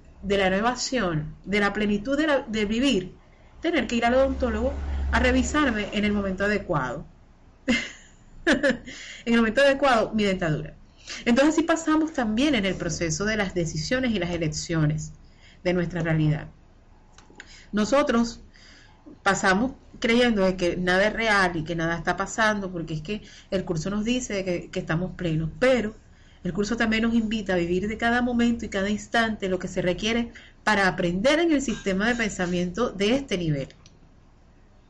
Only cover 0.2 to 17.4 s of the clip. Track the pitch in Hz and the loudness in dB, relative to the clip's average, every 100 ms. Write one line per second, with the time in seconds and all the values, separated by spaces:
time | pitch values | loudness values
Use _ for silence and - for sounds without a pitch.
0.2 | 196 196 185 190 240 240 - 254 185 156 | -2 2 2 2 0 -2 -2 -2 0 -2
1.2 | 156 - 175 202 202 202 208 208 262 285 | -4 -10 -2 0 0 0 0 0 0 0
2.2 | 311 262 233 214 208 226 277 202 - - | 2 2 0 -2 0 2 2 2 -2 -10
3.2 | - - - - 330 330 - 233 - 254 | -20 -20 -20 -8 -2 -2 0 0 2 4
4.2 | 269 262 247 214 254 285 - - - 233 | 2 2 -2 0 -2 -2 -4 -2 0 2
5.2 | 254 254 240 302 277 214 196 208 208 208 | 4 2 2 2 2 0 -2 -2 0 0
6.2 | 196 185 202 202 202 151 127 139 - - | -2 -2 0 0 0 -2 -2 -6 -12 -20
7.2 | - - - - - - - - - - | -20 -20 -20 -8 -2 -2 -2 -14 -20 -20
8.2 | - - - 277 285 240 - - - - | -20 -6 0 2 2 -2 -6 -16 -16 -8
9.2 | 233 233 220 240 277 269 277 226 196 220 | 0 2 4 4 4 4 4 2 2 0
10.2 | 202 185 165 - - - - - - - | 0 0 0 -2 -6 -14 -20 -20 -18 -6
11.2 | 240 240 302 311 320 320 311 311 311 - | 2 4 6 4 2 0 2 2 0 -2
12.2 | 220 214 302 240 190 170 175 160 165 160 | -2 0 2 2 0 -2 -4 -4 -4 -2
13.2 | 208 214 190 180 160 156 - 254 254 208 | -2 -2 -2 -2 -2 -4 -2 -2 0 0
14.2 | 170 170 156 - - 160 151 156 - - | -2 -2 -4 -4 -4 0 2 0 -6 -14
15.2 | - - - - 180 180 170 180 165 160 | -20 -20 -20 -6 -2 0 0 -2 0 2
16.2 | 151 151 - - - - - - - - | 2 0 -4 -18 -20 -20 -20 -20 -20 -20
17.2 | - - | -20 -20